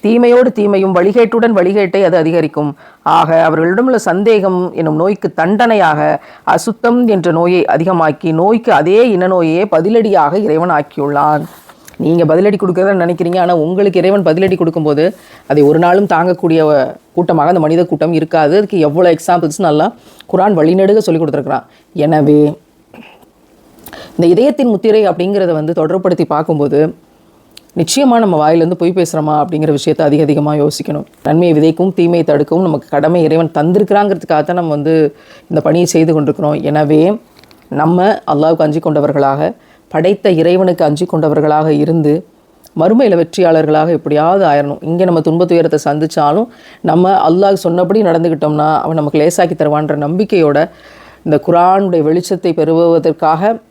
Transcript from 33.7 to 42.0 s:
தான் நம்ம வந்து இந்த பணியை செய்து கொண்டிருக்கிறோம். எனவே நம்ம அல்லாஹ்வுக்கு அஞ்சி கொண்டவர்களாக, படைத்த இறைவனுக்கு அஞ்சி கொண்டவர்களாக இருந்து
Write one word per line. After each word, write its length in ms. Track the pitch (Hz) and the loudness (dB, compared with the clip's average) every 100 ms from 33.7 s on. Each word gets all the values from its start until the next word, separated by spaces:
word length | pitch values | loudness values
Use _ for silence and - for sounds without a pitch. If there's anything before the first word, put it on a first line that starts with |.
| 185 202 202 208 190 - 156 | 0 2 0 0 -4 -2 -2
தான் 120 | 151 180 | -2 -2
நம்ம 140 | 170 | -2
வந்து 460 | 147 147 160 147 - - - _ | -2 0 2 0 -2 -20 -20 _
இந்த 120 | 156 | -4
பணியை 260 | - 160 170 | 0 0 2
செய்து 260 | 170 160 | 2 2
கொண்டிருக்கிறோம். 500 | 156 143 147 151 147 | 0 0 -2 -2 -2
எனவே 560 | 139 151 151 151 170 220 - _ - - _ | -2 -2 0 2 2 -2 -8 _ -20 -20 _
நம்ம 500 | 143 156 175 190 220 - | -4 0 2 0 -2 -2
அல்லாஹ்வுக்கு 360 | 147 156 165 | -2 0 0
அஞ்சி 180 | 156 151 | 0 -2
கொண்டவர்களாக, 720 | 165 151 143 143 139 135 156 233 _ _ _ | -2 0 0 0 0 0 -4 -6 _ _ _
படைத்த 420 | 156 170 202 208 | -4 -2 0 0
இறைவனுக்கு 540 | 175 165 185 185 175 | 0 2 2 0 0
அஞ்சி 220 | 156 147 180 | -2 -2 -2
கொண்டவர்களாக 640 | 165 156 147 151 151 156 | -2 0 0 0 0 0
இருந்து 540 | 147 147 165 | 0 0 0